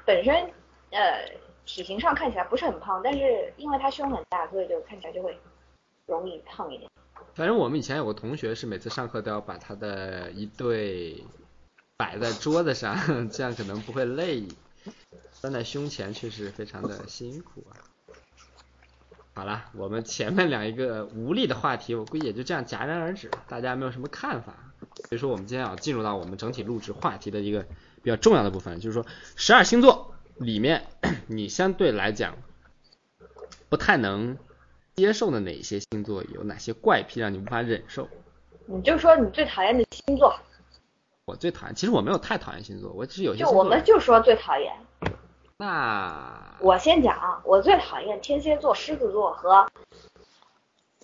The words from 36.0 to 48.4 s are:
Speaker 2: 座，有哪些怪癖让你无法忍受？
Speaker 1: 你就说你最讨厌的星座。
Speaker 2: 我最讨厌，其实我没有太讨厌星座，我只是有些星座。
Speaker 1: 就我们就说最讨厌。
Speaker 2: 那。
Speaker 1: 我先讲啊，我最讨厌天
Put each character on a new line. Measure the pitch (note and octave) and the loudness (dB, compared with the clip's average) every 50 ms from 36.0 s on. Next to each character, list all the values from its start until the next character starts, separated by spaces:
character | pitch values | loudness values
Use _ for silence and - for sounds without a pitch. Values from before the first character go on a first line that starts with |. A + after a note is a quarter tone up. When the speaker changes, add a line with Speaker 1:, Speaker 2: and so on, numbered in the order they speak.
| G2+ | -6
Speaker 2:
座， | A2 G#2 F#2+ - | -6 -6 -6 -8
有 | - - F#2+ - | -10 -10 -10 -10
哪 | G#2 F#2 - | -10 -10 -8
些 | - A#2 A2 | -10 -10 -10
怪 | - - A3 F3 A2+ - | -2 2 2 2 2 2
癖 | - - A#2 | -4 -6 -6
让 | A2+ G2+ G2 | -4 -4 -4
你 | F#2+ | -6
无 | G2 | -6
法 | G#2 A#2+ A#2 | -6 -4 -4
忍 | A#2+ A#2 A2+ - - - | -2 -2 -2 -4 -4 -8
受？ | - C#3 C3 - - - - - _ _ _ _ - - - | -10 -10 -10 -10 -14 -20 -20 -20 _ _ _ _ -20 -20 -14
Speaker 1:
你 | - F#3+ F#3 | -10 -10 0
就 | F#3+ C#4 E4 | 2 2 2
说 | D#4+ E4 E4 D#4+ | 6 8 8 8
你 | D#4 A#3 F#3+ | 8 8 2
最 | - D4+ D4+ | 2 0 0
讨 | - - G3 F#3 | 0 0 0 2
厌 | G#3 A#3+ | 2 4
的 | B3+ A3+ - | 4 2 0
星 | - - - - C#4 | -2 -6 -2 -2 4
座。 | C4 C#4 - - - - - - _ - _ _ _ _ _ _ _ _ _ _ _ _ | 6 6 6 6 2 -6 -18 -20 _ -20 _ _ _ _ _ _ _ _ _ _ _ _
Speaker 2:
我 | - F#2 | -14 -10
最 | - - F3 | -4 -4 -4
讨 | E3 - - | -4 -4 -10
厌， | - G#2+ | -12 -6
其 | - - | -4 0
实 | A3 A#3 | 2 2
我 | B2+ | 2
没 | G2+ C3 | 2 2
有 | G3 | 0
太 | E3+ - - A3 - | 0 0 -2 -4 -4
讨 | - - - | -4 -8 -12
厌 | - G#2+ | -12 -12
星 | - G2+ G2 | -14 -12 -12
座， | G2+ G2 - | -12 -12 -8
我 | F#2 B2 | -8 -10
只 | - - | -10 -6
是 | F#3+ G3 | -4 -2
有 | C3+ - | -2 0
些 | - | 2
星 | E4 | 2
座。 | - A#3 | 6 8
Speaker 1:
就 | F#3+ | 8
我 | F#3+ | 8
们 | F#3+ A3+ D#4+ - | 8 6 4 8
就 | - A4 E4+ | 8 8 8
说 | - B3+ A#3 A3 | 8 8 8 10
最 | A3+ - A3 | 10 8 6
讨 | A3 - - C#3+ C#3 | 6 4 0 -2 -2
厌。 | C#3+ - - - - - _ _ - - - - - - - _ _ _ _ _ | -2 -4 -6 -12 -16 -20 _ _ -6 -6 -6 -8 -14 -20 -20 _ _ _ _ _
Speaker 2:
那。 | G3+ G3+ F3 D3+ C3 A2+ G#2+ G2+ F#2+ F2+ D#2 D2 C2 B1 A#1 A1 - - - - | -8 -4 -2 -2 0 0 0 -2 -2 -4 -6 -10 -12 -14 -14 -16 -18 -20 -8 4
Speaker 1:
我 | F#3+ F#3+ F#3 F#3 | 6 6 6 8
先 | - - F4 D#4+ B3+ | 6 6 6 6 6
讲 | G#3 E3+ - | 4 2 2
啊， | F3 F3+ E3+ - - | -2 -4 -4 -4 4
我 | - F#3+ G3 | 6 6 6
最 | G3 D#4+ G4+ - | 8 8 6 6
讨 | - - - C3 | 4 0 -6 -6
厌 | F#3 G#3 G#3 - - | -6 -6 -6 -6 -2
天 | - C#4+ D4 | -2 -2 0